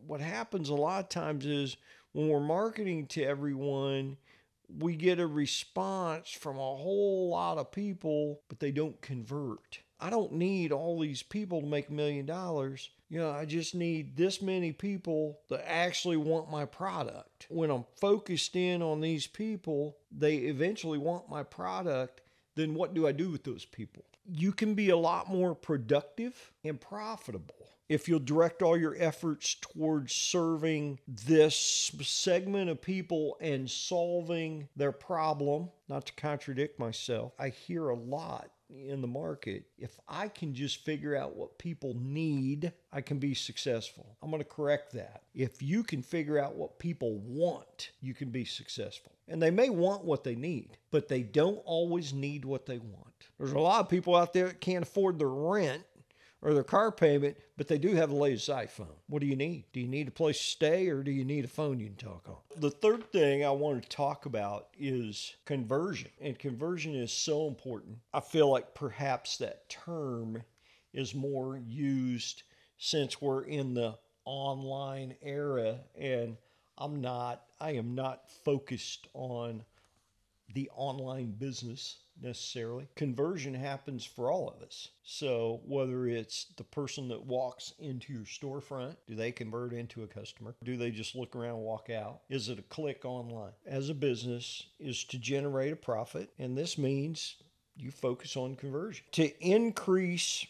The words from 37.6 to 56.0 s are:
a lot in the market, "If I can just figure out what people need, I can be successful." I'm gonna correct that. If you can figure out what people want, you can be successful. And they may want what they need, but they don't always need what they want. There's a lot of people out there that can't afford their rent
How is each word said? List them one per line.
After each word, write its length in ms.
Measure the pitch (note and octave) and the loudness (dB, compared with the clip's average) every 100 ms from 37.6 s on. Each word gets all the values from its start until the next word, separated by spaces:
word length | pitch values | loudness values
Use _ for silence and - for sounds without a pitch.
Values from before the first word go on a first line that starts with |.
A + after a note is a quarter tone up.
| - E3+ D3+ | -6 -2 0
a 80 | A#2+ | -2
lot 520 | A#2 C#3+ E3 B2 - _ - | -2 -6 -6 -8 -10 _ -20
in 300 | C3+ C3+ C#3 | -14 -8 -4
the 80 | B2 | -4
market, 560 | C3 E3 C#3 A2+ G2 - - | -4 -6 -6 -6 -8 -10 -14
"If 200 | A#2 - - | -14 -14 -12
I 220 | D3+ G#3 | -8 -8
can 240 | - D#3 | -6 -6
just 320 | B2+ C#3 - | -4 -4 -4
figure 320 | - D3+ D3 C#3+ | -4 -4 -2 -2
out 180 | C#3 | -2
what 220 | - - - | -6 -10 -8
people 380 | F3 - C#3 | -8 -6 -6
need, 760 | A#2+ C3 D3 D#3+ C#3+ C3 D3 E3+ - - | -4 -4 0 2 2 2 0 -4 -6 -10
I 80 | C#3+ | -8
can 180 | - C#3+ | -4 0
be 140 | C#3+ | 0
successful." 840 | B2+ - - C#3 A2+ - - - - | 0 -4 -4 0 0 -2 -14 -20 -12
I'm 100 | D3+ | -6
gonna 140 | D#3 | -4
correct 480 | D3 - C#3+ D3 - | -4 0 2 2 0
that. 300 | A#2+ F#2+ - _ | -10 -10 -14 _
If 300 | - B2+ - | -2 -2 -2
you 200 | C3+ G#3 | 0 0
can 200 | A3+ D3 | 0 -4
figure 360 | - E3+ D3 D3 | -2 -2 2 2
out 160 | C#3+ | 2
what 240 | C3+ D#3 - | -2 -6 -4
people 380 | E3+ D#3 A#2+ G#2+ | -4 -2 -2 -2
want, 760 | A2 C3+ F3 D3 - - - - | -4 2 2 0 -10 -12 -14 -10
you 100 | C3 | -8
can 180 | B2 C3+ | -6 -4
be 140 | B2 | -4
successful. 680 | A2 - - - G2+ - - _ - | -4 -8 -8 -8 -8 -10 -20 _ -6
And 140 | D#3+ | 4
they 100 | E3 | 6
may 200 | F#3 C4 | 8 6
want 340 | F3+ F#3 G3+ | 6 4 4
what 180 | F3 C#3 | 0 0
they 140 | C3 A#2+ | 0 -4
need, 400 | D#3 C#3+ - - - | -2 -4 -6 -18 0
but 180 | D3+ D3 | 2 2
they 140 | C3 | 0
don't 400 | A2 D3 E3+ G#3 | 4 6 6 4
always 480 | - E3 E3+ F3 D3 | 0 2 2 2 0
need 320 | C3+ C#3+ D3 | -4 -4 -4
what 220 | C3 C3+ - | -4 -4 -4
they 100 | A#2+ | -8
want. 520 | A2+ F#2+ - _ - - | -8 -16 -20 _ -20 -6
There's 140 | C#3 | 0
a 60 | C#3+ | 4
lot 220 | E3 A3 | 6 6
of 80 | F#3+ | 6
people 260 | F3 F3 | 2 6
out 200 | F3 E3+ | 6 8
there 140 | F3+ F#3 | 4 2
that 120 | F3 | 0
can't 220 | - F3+ | 0 0
afford 360 | E3 G3+ F#3+ E3 | 0 2 4 4
their 120 | C#3+ | 2
rent 560 | C3 D#3 G#3 D#3 C#3+ - _ | 2 2 4 2 0 -8 _